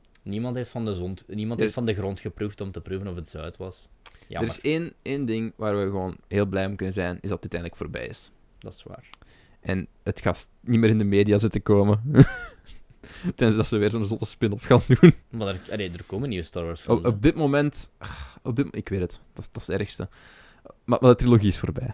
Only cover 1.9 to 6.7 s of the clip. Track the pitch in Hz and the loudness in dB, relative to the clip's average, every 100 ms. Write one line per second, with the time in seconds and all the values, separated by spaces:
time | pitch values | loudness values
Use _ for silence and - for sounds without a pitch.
1.9 | 101 98 92 104 - 104 - 98 90 87 | -2 -4 -6 -10 -8 -8 -8 -10 -10 -8
2.9 | 95 98 87 78 78 82 - 92 - - | -8 -8 -10 -12 -12 -12 -12 -14 -16 -20
3.9 | _ - - - 85 - - 143 160 170 | _ -20 -20 -12 -6 -6 -4 -2 -2 -4
4.9 | - - 139 123 110 113 - 107 101 98 | -12 -8 -6 -4 -4 -6 -6 -4 -2 -2
5.9 | 98 92 - - 101 101 95 95 | -4 -6 -10 -4 -2 0 -2 -4